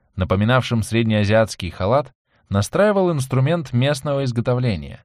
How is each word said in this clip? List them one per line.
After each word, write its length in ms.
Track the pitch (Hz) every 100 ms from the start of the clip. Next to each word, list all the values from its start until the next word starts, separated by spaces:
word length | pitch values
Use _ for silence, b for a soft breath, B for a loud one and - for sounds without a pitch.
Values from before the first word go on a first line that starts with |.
| _ -
напоминавшем 680 | 92 95 107 127 123 113
среднеазиатский 880 | 104 113 117 107 101 110 110 - 90
халат, 400 | - 95 135 147 - _ _ -
настраивал 600 | 98 104 160 208 196 180
инструмент 640 | 156 131 131 131 170 -
местного 500 | 120 135 143 151 139
изготовления, 800 | 135 117 117 123 123 92 69 -